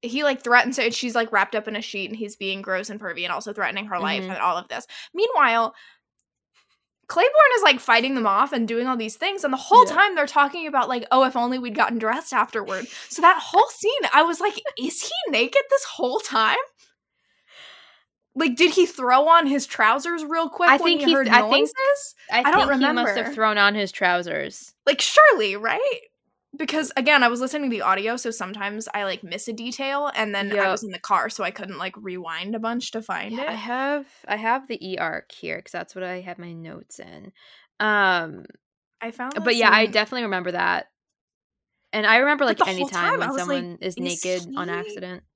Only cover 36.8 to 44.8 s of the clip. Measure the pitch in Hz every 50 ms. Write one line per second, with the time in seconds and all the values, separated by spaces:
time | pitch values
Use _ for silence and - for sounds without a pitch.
36.8 | - _ - - - - 82 78 - - _ _ _ _ - _ _ _ _ _
37.8 | 214 214 214 208 202 190 180 175 165 160 - 92 - - - _ _ _ _ _
38.8 | _ _ _ _ - 196 - - 247 254 269 208 202 247 240 233 226 214 190 214
39.8 | 226 220 220 214 214 214 - 247 240 214 196 185 180 180 170 175 180 175 180 170
40.8 | - _ _ _ _ _ _ _ _ _ _ _ _ _ _ _ _ _ _ _
41.8 | _ _ - 214 214 208 220 233 262 285 302 277 285 247 214 - - - 190 185
42.8 | 180 180 - - - - - - - - - - - 175 285 269 233 180 175 -
43.8 | - 185 175 - 180 180 175 170 - 185 180 180 175 170 175 175 180 175 170 175